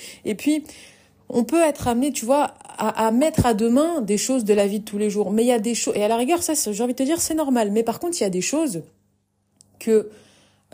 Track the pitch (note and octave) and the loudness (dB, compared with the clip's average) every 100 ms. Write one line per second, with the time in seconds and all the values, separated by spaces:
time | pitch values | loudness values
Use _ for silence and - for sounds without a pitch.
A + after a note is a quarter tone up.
0 | - - - G#3 C#4+ D4+ D4 - - - | -14 -10 -6 -2 0 0 -2 -18 -20 -20
1 | _ _ - A#3 A#3 E4 D#4+ C#4+ B3+ A#3 | _ _ -4 -2 2 2 2 0 -2 0
2 | C#4+ - A3+ C#4 C4 - - - G#3+ - | 0 -2 0 2 0 -4 -16 -4 -4 0
3 | A3+ A#3 D#4 D#4 B3 G#3 A#3 B3 D#4+ E4+ | 2 2 2 2 2 2 2 2 2 0
4 | G3+ G3+ - C4 G#3 G#3 G3+ G#3 A3 G#3 | -2 -2 0 0 2 2 2 -2 -6 -4
5 | G#3+ G3+ F#3+ G#3+ A#3+ A#3+ G#3+ A3 - G#3+ | -2 -2 0 0 2 2 0 -2 -2 0
6 | G#3 A#3 B3 E4+ - D4+ G#3+ G3+ A#3+ B3 | 0 0 2 0 0 -2 -2 -2 -2 -2
7 | C4+ E4 - D#4+ C#4+ A#3+ G#3 G#3 A#3 A3 | -2 -2 -2 -2 0 0 2 0 0 -2
8 | F4 F4 G3+ F3+ F3+ D4 D#4+ E3 - _ | -4 -2 -2 -2 -2 -2 -2 -4 -12 _
9 | _ _ _ _ _ _ _ - - A3 | _ _ _ _ _ _ _ -8 2 2
10 | G#3 - _ _ _ _ - | 2 -12 _ _ _ _ -8